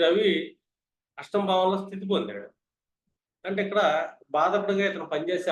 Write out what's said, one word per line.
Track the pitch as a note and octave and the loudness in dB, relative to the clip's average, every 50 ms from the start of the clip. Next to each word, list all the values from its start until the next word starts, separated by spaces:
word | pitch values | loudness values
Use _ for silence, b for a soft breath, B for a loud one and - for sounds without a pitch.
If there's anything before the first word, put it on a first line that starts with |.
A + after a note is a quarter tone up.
| E3 | 4
రవి | D#3+ F3 G#3 G#3+ G3 F3 D#3+ - - - _ _ _ _ _ _ _ _ _ _ _ _ - | 4 4 4 4 2 2 0 -2 -6 -12 _ _ _ _ _ _ _ _ _ _ _ _ -20
అష్టమ | D3 - - G3+ G3+ F#3+ | -12 -4 -2 -2 0 2
భావంలో | F#3 F#3 F#3 F#3 G3 G3 F#3+ | 2 2 4 2 2 0 -4
స్థితి | - - F#3+ F#3+ F#3+ | -6 -10 -10 -4 -2
పొందాడు. | G3+ D3+ A2 G2+ G#2 G2+ G#2 - _ _ _ _ _ _ _ _ _ _ _ _ _ _ _ _ _ _ - F3+ | -2 -2 -2 -4 -8 -12 -14 -16 _ _ _ _ _ _ _ _ _ _ _ _ _ _ _ _ _ _ -8 -6
అంటే | G3 G3 G3 | -4 -2 -2
ఇక్కడ | F#3+ G3 G#3 G3 D#3 D3+ D#3+ - - - - - _ - | 0 2 2 2 4 2 2 -2 -4 -8 -16 -12 _ 0
బాధకుడిగా | D3 D#3 F#3 G3+ G#3 G3+ G3+ G3 F#3+ G3+ G3 | 2 2 2 2 0 0 0 0 0 0 0
ఇతను | - E3+ D#3 - D#3 | -2 -4 -6 -4 -4
పనిచేసే | D3+ D#3+ F3 F#3 F3 - F3+ | -4 -2 -2 -4 -2 -2 0